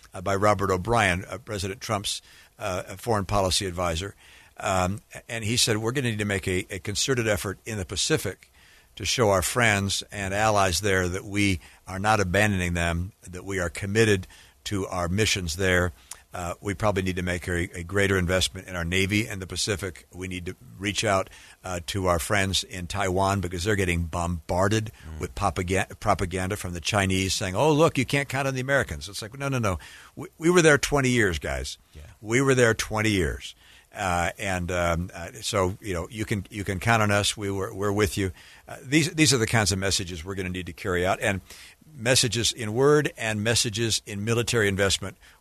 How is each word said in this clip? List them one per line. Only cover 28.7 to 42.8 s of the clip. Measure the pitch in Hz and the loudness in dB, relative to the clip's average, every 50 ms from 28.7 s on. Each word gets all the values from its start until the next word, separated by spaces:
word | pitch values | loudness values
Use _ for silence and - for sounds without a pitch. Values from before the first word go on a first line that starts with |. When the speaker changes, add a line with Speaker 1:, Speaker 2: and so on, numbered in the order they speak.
| 139 135 113 - - 73 73 | 2 0 0 0 -4 -10 -10
Speaker 1:
It's | 104 98 - | -12 -12 -10
like, | 110 101 - 135 | -12 -12 -10 -6
"No, | 143 | -4
no, | 139 135 | -2 0
no. | 123 113 101 92 82 - - - - - - - | 0 2 0 0 -2 -6 -12 -20 -20 -20 -20 -14
We, | - 139 - _ | -14 -14 -14 _
we | - 160 165 | 0 2 4
were | 180 180 | 6 8
there | 156 156 147 | 8 8 6
twenty | 135 - - 147 143 131 127 | 6 4 2 0 2 2 4
years, | 123 120 107 95 85 76 | 4 4 4 4 2 -2
guys. | - 80 67 65 65 - - - _ _ - | -4 -4 -4 -4 -6 -8 -12 -14 _ _ -20
Speaker 2:
Yeah. | 76 76 - - - | -20 -20 -20 -20 -12
Speaker 1:
We | 107 104 113 131 | -4 0 2 2
were | 139 135 131 | 4 4 6
there | 127 120 113 110 | 6 6 4 4
twenty | - - - 110 107 107 110 | 2 -2 -4 -2 0 0 2
years." | 104 95 85 67 60 64 - - - _ _ - - - _ _ | 2 2 0 0 -2 -6 -10 -14 -16 _ _ -20 -20 -20 _ _
Uh, | - 110 101 92 87 87 85 90 - | -8 -4 -2 -2 0 0 0 -2 -4
and, | - 110 98 92 90 87 87 | -4 -4 -4 -2 -2 -2 -2
um, | 90 87 87 85 85 82 90 101 - | -2 0 0 0 0 -2 -4 -6 -8
uh, | 90 85 87 - - | -12 -12 -12 -12 -10
so, | 107 - 113 101 92 90 101 - | -6 -2 0 2 0 0 -2 -4
you | 113 107 90 | -6 -6 -4
know, | 82 85 - | -4 -4 -6
you | - 107 107 | -6 -8 -4
can, | - 117 101 90 - | -4 -4 -4 -6 -8
you | - 104 95 | -8 -8 -6
can | - 98 90 | -4 -4 -2
count | 82 117 117 113 | 0 2 4 4
on | 107 104 | 4 4
us. | 101 101 101 - - | 2 2 2 0 -2
We | 110 104 98 | -4 -6 -6
were, | 98 98 95 101 107 | -4 -4 -6 -6 -6
we're | 95 101 104 | -4 -2 0
with | 101 101 104 95 - 104 | 2 2 2 2 2 0
you. | 98 92 - - - - - - - | -2 -2 -4 -8 -18 -20 -20 -20 -20
Uh, | - 117 - - | -18 -18 -14 -4
these, | 127 139 160 147 170 - | 2 2 2 2 2 2
these | 156 156 120 139 | 4 4 4 6
are | 120 | 4
the | 110 | 2
kinds | - - 117 107 92 | 2 2 2 2 2
of | 101 95 | 0 0
messages | 98 98 92 - 101 85 90 82 80 | 0 0 0 0 -2 -4 -10 -10 -10
we're | 95 98 | -10 -8
gonna | 95 92 92 | -6 -6 -6
need | 90 92 87 | -6 -6 -8
to | 90 82 | -10 -12
carry | - - 104 90 87 90 | -8 -4 -2 0 2 2
out. | 92 110 - | 2 0 0
And | 139 110 98 92 - - - - - - - _ _ - 156 | 0 -2 -2 -2 -4 -10 -20 -20 -20 -20 -20 _ _ -20 -12
messages | 139 110 120 135 - - 120 95 117 107 - | -4 0 2 4 4 4 2 0 0 -2 -2
in | - - 113 107 104 | -2 -4 -6 -4 0
word | 120 | 4